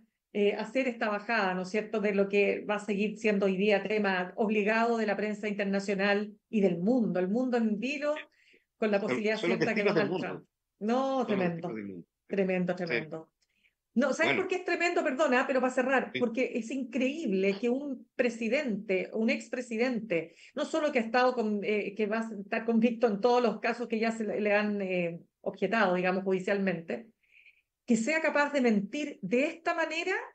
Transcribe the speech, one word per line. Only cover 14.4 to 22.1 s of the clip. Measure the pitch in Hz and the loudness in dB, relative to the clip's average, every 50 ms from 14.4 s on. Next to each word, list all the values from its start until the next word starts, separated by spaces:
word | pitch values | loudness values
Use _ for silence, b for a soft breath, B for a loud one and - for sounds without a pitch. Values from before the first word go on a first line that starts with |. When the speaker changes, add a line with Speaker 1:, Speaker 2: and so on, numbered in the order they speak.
| 370 | 0
Speaker 1:
por | - | 0
qué | 370 | -2
es | 359 - | -4 -2
tremendo? | - 349 320 339 349 349 349 320 | -2 0 0 0 2 2 2 0
Perdona, | 311 262 254 320 294 247 247 262 | 0 0 2 2 4 4 2 2
pero | 269 269 254 | 2 0 0
para | 240 254 254 | 0 2 0
cerrar, | 269 254 262 277 254 - - - | 0 0 2 2 0 0 -2 -2
Speaker 2:
Sí. | - | -2
Speaker 1:
porque | 240 226 226 262 247 - - | -2 0 0 -2 -2 -2 -2
es | 247 226 - | -4 -6 -6
increíble | 285 269 262 - - 262 254 254 294 330 320 233 190 185 190 196 196 196 | -6 -6 -6 -4 -2 0 0 0 -2 -2 -2 -2 0 2 2 2 0 0
que | 247 240 | 0 0
un | 247 277 294 285 262 - - - _ | 0 -2 -2 -6 -8 -10 -12 -8 _
presidente, | - 254 247 226 226 233 220 226 294 302 254 202 180 - - 190 185 180 - | -2 0 0 0 -2 -2 -2 0 0 0 -2 -4 -4 -2 -2 -2 -2 -2 -4
un | - 214 226 226 | -4 -2 0 0
expresidente, | - 226 - - - 247 240 - 226 220 240 262 247 220 - - 175 160 160 B B B B B _ | -2 -2 -4 -8 -8 -8 -6 -6 -4 -2 -2 -2 -2 -4 -4 -2 -2 -2 -4 B B B B B _
no | 254 294 | -6 -4
solo | 269 - 320 302 294 220 | -2 -2 -2 0 0 0
que | 254 | 0
ha | |
estado | 226 226 226 254 247 254 254 | -2 0 2 2 2 2 2
con, | 240 220 214 208 208 | 0 -2 -2 -2 -2
eh, | 185 175 214 208 - - 196 | -2 -2 -2 -2 -2 -4 -4
que | - 220 | -4 -2
va | 202 | -2